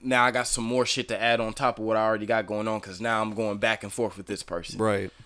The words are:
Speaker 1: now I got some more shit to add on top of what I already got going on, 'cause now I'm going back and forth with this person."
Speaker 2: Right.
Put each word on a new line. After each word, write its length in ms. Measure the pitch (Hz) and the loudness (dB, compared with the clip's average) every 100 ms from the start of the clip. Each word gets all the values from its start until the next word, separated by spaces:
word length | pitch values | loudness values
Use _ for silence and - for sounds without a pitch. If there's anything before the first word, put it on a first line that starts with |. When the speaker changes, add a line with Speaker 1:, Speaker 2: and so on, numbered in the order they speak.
Speaker 1:
now 220 | 127 127 | 0 4
I 60 | 123 | 6
got 160 | 123 120 | 4 0
some 160 | - | -2
more 200 | 113 127 120 | 0 0 2
shit 200 | 135 117 | 0 -2
to 120 | 104 | 0
add 160 | 117 117 | 2 2
on 140 | 110 | 0
top 260 | 104 131 117 | 0 -2 0
of 60 | |
what 120 | 110 110 | 0 2
I 60 | |
already 220 | 110 110 107 | 2 2 2
got 200 | 113 98 | 0 0
going 200 | 107 110 | -2 -2
on, 140 | 107 | -4
'cause 200 | 98 92 | -6 -6
now 200 | 117 110 | 0 0
I'm 120 | 110 | 0
going 240 | 104 110 101 | -2 -4 0
back 260 | 113 107 | 0 0
and 80 | 101 | -4
forth 240 | - 110 101 | -2 -2 -4
with 100 | 98 | -8
this 160 | 98 | -8
person." 360 | - 85 - 101 | -6 -8 -6 -2
Speaker 2:
Right. 300 | 110 101 95 - | 2 2 -2 -10